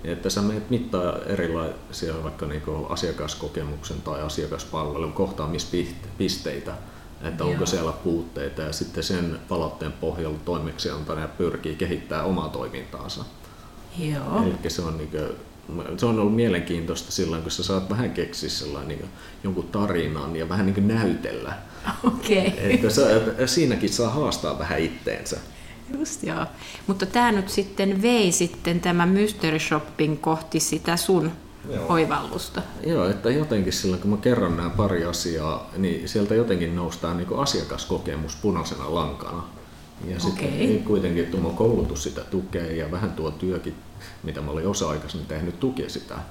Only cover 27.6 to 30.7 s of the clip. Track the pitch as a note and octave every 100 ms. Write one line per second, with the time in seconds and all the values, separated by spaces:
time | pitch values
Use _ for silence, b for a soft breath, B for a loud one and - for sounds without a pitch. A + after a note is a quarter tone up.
27.6 | F#3+ - G3 F#3+ A3+ A#3+ F#3+ F3 F3 -
28.6 | - E3+ F3+ F3 F3 F#3+ G#3 G#3 D#3+ D#3
29.6 | D#3 D3+ - - D3+ D3+ - D#3+ - D#3+
30.6 | -